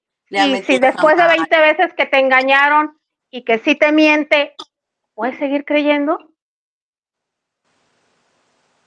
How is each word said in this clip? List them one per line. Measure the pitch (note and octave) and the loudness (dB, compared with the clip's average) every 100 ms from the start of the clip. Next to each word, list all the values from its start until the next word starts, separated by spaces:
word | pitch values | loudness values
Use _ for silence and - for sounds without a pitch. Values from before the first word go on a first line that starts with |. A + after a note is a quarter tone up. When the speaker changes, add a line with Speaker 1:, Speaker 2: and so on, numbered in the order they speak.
| _ _ _ | _ _ _
Speaker 1:
le | G3 | -4
ha | C#4+ | -2
Speaker 2:
Y | |
Speaker 1:
mentido | B3+ - C4 | -2 -2 0
Speaker 2:
si | |
Speaker 1:
a | B3+ | 0
Speaker 2:
después | - D#4 E4 | 2 2 2
de | |
Speaker 1:
Samara. | E4+ E4 | 2 0
Speaker 2:
veinte | D#4+ D#4+ | 0 2
veces | D#4 D#4 E4+ | 2 2 -2
que | - C#4 | -4 -2
te | C4+ | 0
engañaron | C4+ C4 C4+ C#4 C#4+ D4+ D4+ - _ _ _ | 2 0 2 2 2 0 -2 -8 _ _ _
y | B3+ | -10
que | A#3+ A3+ | -4 -2
sí | D4+ C#4+ | -2 0
te | D4+ | 2
miente, | D4+ D#4 D4+ D4 D4 D4 - - _ _ _ _ | 2 2 2 -2 -4 -4 -10 -20 _ _ _ _
¿puedes | - A#3 B3+ | -10 -10 -8
seguir | C#4+ C#4+ C#4+ | -6 -6 -4
creyendo? | D4 D4 D4 C#4+ F4 - _ _ _ _ _ _ _ _ _ _ _ _ _ _ _ _ _ _ _ _ _ _ _ _ _ | -2 0 -2 -2 -6 -10 _ _ _ _ _ _ _ _ _ _ _ _ _ _ _ _ _ _ _ _ _ _ _ _ _